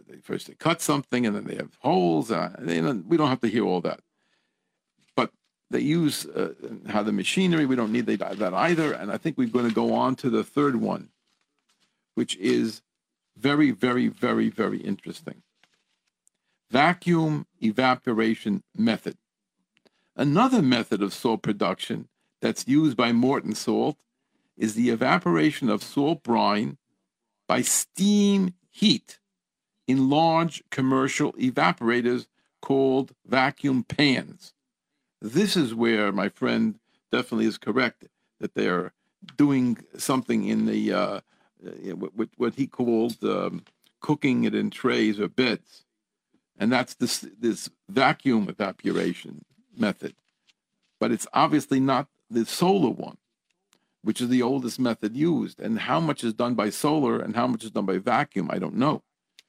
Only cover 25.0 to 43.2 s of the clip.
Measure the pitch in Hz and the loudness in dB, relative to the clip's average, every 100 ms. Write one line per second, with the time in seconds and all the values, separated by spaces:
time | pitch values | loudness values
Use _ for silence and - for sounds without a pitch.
25 | 127 180 175 165 156 147 117 104 - - | 2 2 2 2 2 0 0 -2 -2 -2
26 | 143 165 - 117 104 104 131 139 _ _ | 0 0 0 2 2 0 -2 -8 _ _
27 | _ _ _ _ - 120 123 - - - | _ _ _ _ -2 -2 0 -2 -4 0
28 | 202 208 202 196 185 - _ - 214 - | 4 4 4 4 0 -4 _ 0 2 2
29 | - - _ _ _ _ _ _ - 135 | -2 -20 _ _ _ _ _ _ 0 2
30 | 131 147 165 160 165 - - - 131 131 | 4 4 4 2 0 -4 -10 -4 0 2
31 | 135 - 147 - 127 123 165 180 113 120 | 0 0 -2 -2 -2 0 0 0 0 0
32 | 120 123 - _ _ _ - 139 135 131 | 0 -2 -6 _ _ _ -2 2 2 2
33 | 131 _ - 127 131 - 143 131 113 - | -2 _ -2 0 2 0 0 0 -2 0
34 | 147 123 76 - - _ _ _ _ _ | 2 2 -2 -14 -20 _ _ _ _ _
35 | _ _ 107 135 208 180 131 113 117 110 | _ _ -4 0 2 2 0 0 0 2
36 | 104 98 98 - 123 117 113 101 _ _ | 2 0 -2 -2 -2 0 0 -2 _ _
37 | _ 123 123 113 110 101 - 113 120 - | _ -4 -2 0 0 -2 -4 0 0 -4
38 | - _ _ - 110 - 101 90 - _ | -20 _ _ -12 -10 -4 -2 -2 -4 _
39 | _ _ - - 147 139 123 113 - - | _ _ -8 2 4 4 2 -2 -8 -8
40 | - 131 117 113 101 110 110 107 107 95 | -2 -2 0 -2 0 0 0 0 -2 0
41 | 95 98 - _ _ _ 90 85 95 87 | -2 -4 -12 _ _ _ -18 -14 -12 -10
42 | 92 101 110 - 120 123 135 - 120 113 | -10 -6 -8 -4 -4 -2 -6 -4 0 0
43 | 117 110 | 0 -2